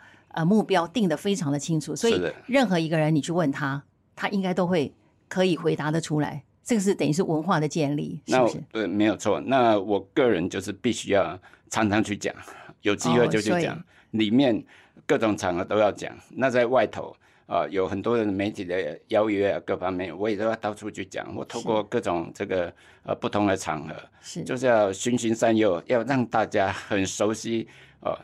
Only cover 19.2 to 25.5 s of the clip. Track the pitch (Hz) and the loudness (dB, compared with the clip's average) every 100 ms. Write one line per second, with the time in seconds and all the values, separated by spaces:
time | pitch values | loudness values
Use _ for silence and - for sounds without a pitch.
19.2 | 110 98 101 80 - 92 90 92 92 82 | 2 2 0 0 -4 -4 -4 -4 -6 -4
20.2 | 107 98 110 113 104 104 107 - 98 - | -4 -2 -2 -2 -6 -6 -10 -10 -10 -10
21.2 | - 107 - 117 117 107 104 120 101 85 | -10 -10 -10 -8 -2 -2 0 -2 -2 -2
22.2 | 82 - 101 95 85 - - - - 104 | -4 -8 -4 -2 -4 -8 -20 -12 -8 -6
23.2 | 117 104 101 95 - 78 80 78 - _ | -2 0 2 0 -2 -6 -8 -14 -16 _
24.2 | - 170 123 127 127 113 101 98 123 120 | -16 -10 -6 -2 4 4 4 0 0 0
25.2 | 113 110 117 | 0 2 2